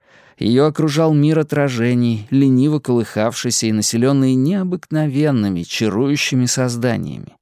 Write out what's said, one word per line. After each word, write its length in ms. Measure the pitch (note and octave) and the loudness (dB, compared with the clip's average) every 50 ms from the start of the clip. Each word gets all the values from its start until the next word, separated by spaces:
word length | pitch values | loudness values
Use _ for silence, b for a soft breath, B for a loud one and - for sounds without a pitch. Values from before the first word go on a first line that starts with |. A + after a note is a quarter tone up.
| b b b b b b b b | b b b b b b b b
Её 280 | - G#2 A#2+ C3 D3 | 0 2 2 4 2
окружал 460 | D3+ D3 - D#3 D#3 C#3 D#3 D#3+ D#3+ D3+ | 2 2 0 -2 0 0 2 2 2 4
мир 260 | D3 C#3+ D3+ D#3 D#3+ | 4 4 4 2 0
отражений, 880 | D3 - D3 D3 C#3+ C#3 B2+ A#2 A#2 B2 B2 B2 A#2+ A#2 A2+ G#2+ G#2 - | 0 -2 -2 -2 0 0 0 0 0 0 2 2 2 0 0 -2 -4 -2
лениво 480 | B2+ C3+ C#3 C3+ C3 B2+ C3+ D3+ D3+ D3 | 0 2 4 4 4 4 4 2 0 -2
колыхавшийся 880 | - - B2 A#2 G#2+ - - G#2+ G#2+ A#2+ A#2 - - B2 A2+ - A2+ | 0 0 0 0 0 -2 -2 -2 -2 -2 -2 -4 -4 -4 -2 -2 -2
и 60 | A2 | 0
населённый 640 | A2 G#2+ G#2 - - A#2 A#2+ C3+ C#3 C#3 C3+ C3 C3 | 0 0 -2 -2 0 0 2 2 2 2 2 2 2
необыкновенными, 1300 | B2+ C3 D#3 G3+ G3 F#3+ F3+ F3+ E3 - _ D3+ D#3 D#3 D3 B2+ C#3+ D3+ D3+ C3+ A2+ G#2 G2 F#2 E2+ E2+ | 2 0 0 0 -2 -2 -4 -6 -8 -8 _ -4 -2 -2 -2 0 0 0 0 0 0 0 -2 -2 -4 -6
чарующими 800 | - - - A2+ G#2+ F#2 A2 C#3 C#3 D3 C#3 - - C#3 B2+ B2 | -8 -6 -2 -2 -2 0 0 0 0 0 -2 -2 -2 0 0 0
созданиями. 920 | A#2+ - C3+ B2+ B2 A#2+ A#2 A#2+ B2 A2+ G2 E2+ D2+ C2+ A1 - - - _ | 0 -2 -2 -2 -4 -4 -2 -2 -2 -2 -4 -6 -8 -10 -12 -16 -18 -20 _